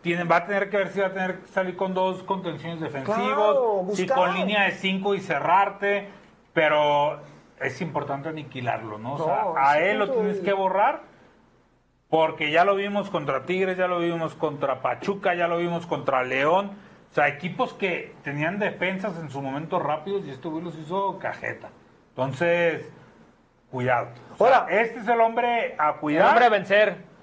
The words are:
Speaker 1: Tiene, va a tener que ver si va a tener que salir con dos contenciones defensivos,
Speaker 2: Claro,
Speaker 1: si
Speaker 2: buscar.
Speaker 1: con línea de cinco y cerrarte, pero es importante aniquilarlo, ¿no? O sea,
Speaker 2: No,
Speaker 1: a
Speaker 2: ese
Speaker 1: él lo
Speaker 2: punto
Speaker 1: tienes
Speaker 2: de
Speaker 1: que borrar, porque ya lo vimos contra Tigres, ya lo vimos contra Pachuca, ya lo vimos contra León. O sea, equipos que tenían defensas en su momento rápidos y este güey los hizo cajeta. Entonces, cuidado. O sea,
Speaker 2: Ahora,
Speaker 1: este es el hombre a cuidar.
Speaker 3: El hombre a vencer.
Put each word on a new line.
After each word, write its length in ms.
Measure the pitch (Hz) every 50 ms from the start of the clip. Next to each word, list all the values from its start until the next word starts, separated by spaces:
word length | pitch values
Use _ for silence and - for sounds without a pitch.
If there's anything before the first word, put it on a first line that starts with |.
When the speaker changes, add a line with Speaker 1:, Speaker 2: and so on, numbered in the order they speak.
Speaker 1:
Tiene, 220 | - 170 170 175 175
va 140 | 170 165 175
a 80 | 170
tener 220 | 202 202 196 202 -
que 100 | 208 202
ver 100 | 190 -
si 100 | - 196
va 80 | 196
a 60 | 185
tener 260 | 190 190 185 185 180 185
que 40 | - -
salir 240 | - 196 185 185 180
con 180 | - 190 190 185
dos 300 | 185 185 185 185 180 -
contenciones 560 | - 190 185 175 175 151 143 160 165 165 160
defensivos, 440 | 160 160 147 139 - 202 214 - -
Speaker 2:
Claro, 600 | 254 262 202 214 - 294 269 247 226 208 190 180 185
Speaker 1:
si 100 | 208 185
Speaker 2:
buscar. 140 | 185 - - -
Speaker 1:
con 160 | 180 175 175
línea 300 | 190 190 196 208 202 196
de 80 | 185
cinco 420 | 180 - - 190 190 190 190 202 202
y 60 | 190
cerrarte, 880 | - - 160 139 143 160 180 196 202 190 196 - 202 202 202 202 196 - - - - - _ _ _ _
pero 680 | _ 165 156 151 151 151 151 147 147 143 143 151 151 - - - - - - _ _ -
es 200 | 131 131 - -
importante 480 | 185 165 - 151 139 - 139 143 143 165
aniquilarlo, 680 | 160 156 147 - - 127 120 120 110 110 110 110 107 107
¿no? 160 | 110 123 143
O 100 | 143 165
sea, 180 | 160 175 - -
Speaker 2:
No, 100 | 180 160
Speaker 1:
a 220 | 143 135 143 147 151
Speaker 2:
ese 140 | 170 196
Speaker 1:
él 60 | 214 214
lo 60 | 208
Speaker 2:
punto 140 | 196 262 233
Speaker 1:
tienes 160 | 214 - 143 190
Speaker 2:
de 40 |
Speaker 1:
que 100 | 175 190 196
borrar, 480 | 190 190 190 185 196 214 254 311 - - - - _ - _ _ _ _ _ _ _ _ _ _ _ _ _ _ _ _ _
porque 420 | 160 160 160 160 160 151 156 151
ya 140 | 151 165 180
lo 100 | 196 196
vimos 360 | 196 196 202 202 202 196 196
contra 340 | - 165 143 143 135 135 131
Tigres, 320 | 175 185 185 190 185 185 180
ya 80 | 185
lo 140 | 180 180 175
vimos 340 | 170 170 170 165 165 156 -
contra 480 | - - 156 143 139 143 135 127 123
Pachuca, 520 | - 131 123 123 - 196 202 196 196 190 175
ya 140 | 175 170 170
lo 100 | 170 170
vimos 280 | 175 175 170 165 170
contra 360 | - 156 135 123 143 135 127 127
León. 480 | 127 127 135 139 151 170 190 202 202 202 - - - - - - _
O 40 | _
sea, 140 | 156 147 143
equipos 440 | 143 - - 180 - - 254 - -
que 400 | - 196 185 170 151 147 - - - -
tenían 340 | 147 139 147 - 165 196 208
defensas 580 | 214 175 - - 175 185 190 190 190 214 170 165
en 120 | 160 143
su 100 | - 139
momento 380 | 139 135 135 147 156 160 196 175
rápidos 460 | 147 143 151 160 - 196 202 196 156
y 60 | 143
este 180 | 131 123 - 170
güey 140 | 156 165 180
los 100 | 175 151
hizo 420 | 156 156 147 180 196 196 190 165 -
cajeta. 500 | - 117 - - - 113 113 - - - - - _ _ _ _ _ _
Entonces, 760 | _ - 127 131 127 - 175 170 170 175 170 170 156 139 - - - - - - - - - - _ _ _ _ _ _ _ _
cuidado. 380 | - 127 123 127 123 117 117 - - - - - -
O 20 | - 196
sea, 120 | 254 269 226
Speaker 2:
Ahora, 60 | 180 - 170 208
Speaker 1:
este 180 | 233 226 - 254
es 80 | 208 220
el 120 | 240 226
hombre 540 | 226 226 226 240 233 240 240 233 202 165 - -
a 160 | 151 151 151
cuidar. 280 | - 156 151 147 160 196
Speaker 3:
El 40 | 214
hombre 160 | 220 233 247
a 20 | 233
vencer. 640 | 214 202 180 190 196 208 214 202 180 - - - - -